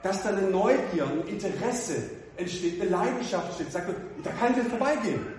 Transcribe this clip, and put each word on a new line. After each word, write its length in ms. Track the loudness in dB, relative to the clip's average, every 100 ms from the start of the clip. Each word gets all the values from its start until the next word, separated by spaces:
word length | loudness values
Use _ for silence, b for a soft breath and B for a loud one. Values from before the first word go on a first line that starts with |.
Dass 180 | -2 0
da 80 | 0
eine 220 | 2 4
Neugier, 560 | 4 6 4 4 0 0
ein 180 | 0 -2
Interesse 840 | -2 -2 -2 -2 -2 -2 -4 -4 -10 -14 -6
entsteht, 420 | -6 -2 -2 0
eine 120 | 0
Leidenschaft 560 | 2 2 0 -2 -2 -2
entsteht. 240 | -4 -4
Sagt, 180 | -4 -4 -6 -8 -8
„Da 80 | -6
kann 180 | 0 2
ich 60 | 4
nicht 120 | 2
vorbeigehen.“ 560 | 2 2 2 0 -2 -4